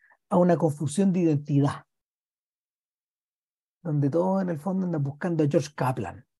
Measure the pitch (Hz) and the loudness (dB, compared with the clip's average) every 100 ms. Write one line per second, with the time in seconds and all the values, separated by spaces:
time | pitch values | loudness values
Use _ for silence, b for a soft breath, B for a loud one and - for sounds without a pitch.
0 | b b - 185 180 165 165 147 147 - | b b -2 2 4 4 0 -2 -4 0
1 | 196 180 165 147 - 143 139 - - _ | 2 2 2 0 2 2 2 -2 -14 _
2 | _ _ _ _ _ _ _ _ _ _ | _ _ _ _ _ _ _ _ _ _
3 | _ _ _ _ _ _ _ _ 170 147 | _ _ _ _ _ _ _ _ -4 -2
4 | 139 160 185 190 180 151 190 190 180 156 | 0 0 0 0 -2 -4 -4 -4 -2 -2
5 | 139 - 180 165 147 165 147 - 127 123 | -4 -4 -4 0 2 0 -2 -4 -4 -4
6 | 87 95 - | -8 -12 -20